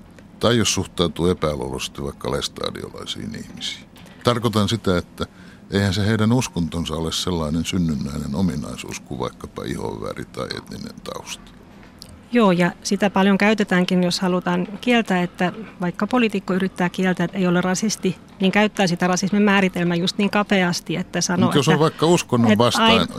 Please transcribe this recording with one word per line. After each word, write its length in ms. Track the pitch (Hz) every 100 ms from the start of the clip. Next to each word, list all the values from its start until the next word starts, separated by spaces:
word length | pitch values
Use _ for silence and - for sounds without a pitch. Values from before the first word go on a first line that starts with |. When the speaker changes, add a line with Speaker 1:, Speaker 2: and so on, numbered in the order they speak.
| - - - -
Speaker 1:
Tai 180 | 104 120
jos 160 | 98
suhtautuu 540 | - 87 - 85 - 85
epäluuloisesti 760 | 90 78 73 64 65 - -
vaikka 280 | 71 - -
lestadiolaisiin 1040 | 69 - - 50 50 - - 50 - 52 50
ihmisiin. 500 | - - - - - - - -
Tarkoitan 460 | - 117 113 104 101
sitä, 280 | 110 - 87
että... 280 | - - - - - - -
Eihän 220 | 98 101
se 140 | 92 101
heidän 240 | 110 107
uskontonsa 600 | 120 127 - 82 85 76 78
ole 160 | 82
sellainen 540 | - - 87 78 80 80
synnynnäinen 680 | 101 82 71 69 73 73 71
ominaisuus 640 | 95 76 67 - - -
kuin 200 | - 64
vaikkapa 440 | 62 - - - 50
ihonväri 600 | - 53 53 50 - 62
tai 220 | - 60 -
etninen 380 | 50 - - -
tausta. 400 | - - - - - - - - - - - - -
Speaker 2:
Joo, 200 | 240 214
ja 200 | 175 175 -
sitä 260 | - 202 202
paljon 280 | 196 190 196
käytetäänkin, 680 | 208 214 208 180 180 180
jos 160 | 180 170
halutaan 480 | 190 180 180 180 180 196
kieltää, 400 | - 240 220 185
että 300 | 175 - 180 214 208 -
vaikka 260 | 180 - 208
poliitikko 460 | 254 226 202 -
yrittää 360 | 185 185 - 175
kieltää, 340 | - 185 175
että 140 | 175 202
ei 100 | 180
ole 140 | 175
rasisti, 560 | 180 185 220 - 190 - - -
niin 120 | 190
käyttää 360 | 208 208 - 190
sitä 200 | 175 180
rasismin 340 | 180 190 208
määritelmää 560 | 208 196 190 180 175 175
just 200 | 185 -
niin 120 | 202
kapeasti, 640 | 208 202 202 180 170 - 170
että 260 | 180 175
sanoo, 240 | 170 180 185
Speaker 1:
Mut 80 | 151
jos 120 | 139
Speaker 2:
että 80 | 156
Speaker 1:
on 40 |
vaikka 260 | 156 - 156
uskonnon 460 | 170 - 123 117
Speaker 2:
et 60 | 104
Speaker 1:
vastaan, 340 | 120 160 226
Speaker 2:
ain-, 160 | - 85